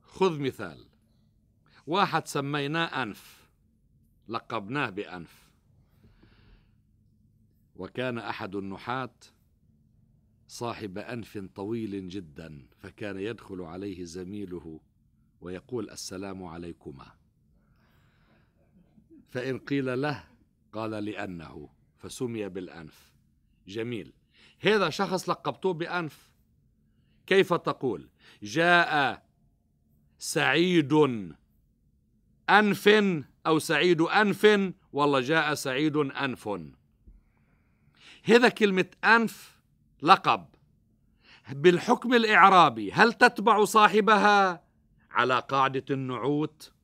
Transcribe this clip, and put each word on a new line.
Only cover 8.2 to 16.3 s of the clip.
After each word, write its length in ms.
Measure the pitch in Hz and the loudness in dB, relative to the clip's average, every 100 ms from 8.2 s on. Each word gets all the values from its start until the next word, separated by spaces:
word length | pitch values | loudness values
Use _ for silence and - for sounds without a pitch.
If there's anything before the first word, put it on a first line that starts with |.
| 107 - 107 98 | -10 -10 -8 -8
النحاة 600 | 98 92 - 127 123 _ - _ _ _ _ _ _ _ _ _ _ _ _ | -10 -12 -8 -8 -10 _ -20 _ _ _ _ _ _ _ _ _ _ _ _
صاحب 500 | - 120 107 107 92 | -10 -8 -8 -10 -12
أنف 400 | 90 117 98 107 | -12 -12 -12 -14
طويل 720 | 95 - 98 113 110 98 92 | -14 -12 -8 -8 -8 -8 -10
جدًا، 580 | 98 82 71 80 73 65 _ | -12 -14 -18 -18 -18 -20 _
فكان 420 | 98 - 107 95 | -20 -14 -12 -8
يدخل 420 | 101 110 - 92 | -10 -10 -14 -14
عليه 420 | 87 90 101 90 | -12 -12 -12 -12
زميله 760 | 87 87 92 104 95 87 80 78 _ _ _ _ _ _ | -14 -12 -12 -12 -12 -12 -14 -20 _ _ _ _ _ _
ويقول: 480 | 85 90 _ 123 104 | -14 -14 _ -10 -10
"السلام 540 | - - 95 98 | -12 -14 -12 -12